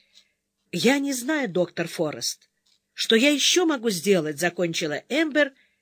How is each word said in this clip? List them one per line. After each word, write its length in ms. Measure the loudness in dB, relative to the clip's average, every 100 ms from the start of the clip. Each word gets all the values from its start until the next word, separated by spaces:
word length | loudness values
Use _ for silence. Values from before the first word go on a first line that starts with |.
| _ _ _ _ _ _ _
«Я 280 | 0 2 2
не 140 | 0
знаю, 380 | -4 -4 -4 -2
доктор 380 | -2 -2 -4 -8
Форест, 600 | -4 -6 -4 -8 -8 _ _ _ _ _
что 220 | -6 2 4
я 140 | 4
еще 360 | 4 2 2 2
могу 240 | 0 -2
сделать», 480 | -2 2 2 0 -2
закончила 640 | -4 -2 -4 -2 -4 -6 -4
Эмбер, 440 | -2 0 2 0 -2 _ _